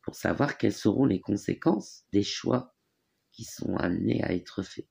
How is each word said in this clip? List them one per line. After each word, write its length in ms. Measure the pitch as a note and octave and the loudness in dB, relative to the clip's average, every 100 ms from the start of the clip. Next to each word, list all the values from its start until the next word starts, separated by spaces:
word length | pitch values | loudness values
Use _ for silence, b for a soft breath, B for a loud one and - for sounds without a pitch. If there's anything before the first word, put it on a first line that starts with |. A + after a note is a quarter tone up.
pour 120 | - | -10
savoir 440 | - - F2 C#3+ - | -4 -2 2 0 2
quelles 140 | G#2+ | 0
seront 340 | - A2 G2+ C3+ | 2 2 4 4
les 140 | F#2 | 2
conséquences 840 | - G2+ - - E3 G#3 - - _ | 0 -2 0 0 2 0 -2 -20 _
des 100 | G2+ | 0
choix 540 | G2+ - - B2 - _ _ _ _ _ _ | 0 -2 0 0 -2 _ _ _ _ _ _
qui 100 | - | -18
sont 340 | G#2+ - - F#2+ | -16 -8 -6 -2
amenés 440 | F2+ F2 - - | -2 -2 0 0
à 100 | - | 0
être 300 | F2+ - - | -4 -4 -8
faits. 260 | F#2+ - - | -8 -10 -16